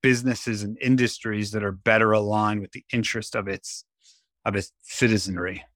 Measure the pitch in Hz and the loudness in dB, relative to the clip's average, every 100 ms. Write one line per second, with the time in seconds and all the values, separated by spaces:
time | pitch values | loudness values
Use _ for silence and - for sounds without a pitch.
0 | 131 123 127 117 - 107 104 110 127 127 | 4 2 2 -2 -4 -4 -4 -4 2 4
1 | 120 - 117 107 101 107 104 95 113 110 | 4 0 -4 -4 -2 -2 -4 -2 2 4
2 | 110 107 104 107 107 104 95 - _ 120 | 6 4 2 2 0 0 -6 -14 _ -4
3 | 110 117 107 113 98 95 - - - _ | -2 -4 -6 -6 -6 -8 -10 -16 -18 _
4 | _ _ _ _ - 101 92 _ - - | _ _ _ _ -4 -2 -4 _ -14 0
5 | 127 110 101 90 90 92 - | 4 4 0 -4 -6 -8 -14